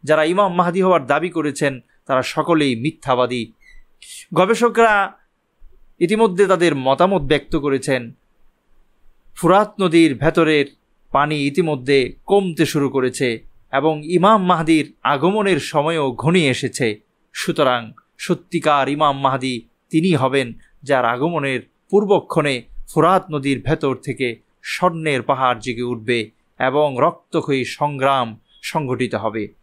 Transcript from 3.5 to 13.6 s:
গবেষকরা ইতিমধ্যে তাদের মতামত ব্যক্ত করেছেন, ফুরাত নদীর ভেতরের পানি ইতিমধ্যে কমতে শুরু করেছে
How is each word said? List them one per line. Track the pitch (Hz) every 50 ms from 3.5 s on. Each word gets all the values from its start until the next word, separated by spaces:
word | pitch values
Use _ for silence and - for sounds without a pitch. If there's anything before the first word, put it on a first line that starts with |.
| - _ _ _ - - - _ _ _ - - - - - _ -
গবেষকরা | 160 180 190 226 - 233 240 196 220 233 226 214 202 196 180 - _ _ _ _ _ _ _ _ _ - - - - - _ _ _
ইতিমধ্যে | 170 165 214 214 226 226 180 175 202
তাদের | 190 196 170 175 170 151
মতামত | 139 127 131 135 135 170 185 196 185
ব্যক্ত | 143 135 156 143 - - -
করেছেন, | 160 135 147 135 135 - - 139 127 120 117 127 _ _ _ _ _ _ - _ _ _ _ _ _ _ _ _ _ _ - _ _ _ - -
ফুরাত | - - 170 185 202 214 208 - -
নদীর | 190 180 156 170 165 156 135
ভেতরের | 113 139 156 160 180 165 156 156 147 139 - _ _ _ _ _ _ _ _
পানি | - 139 143 151 156 147 143 143
ইতিমধ্যে | 139 - 175 160 151 131 123 127 143 139 127 120 - - _
কমতে | - 196 202 196 185 165 147 165
শুরু | 139 - 156 143 135
করেছে | 123 135 127 127 123 - 143 123 113 110 - - - -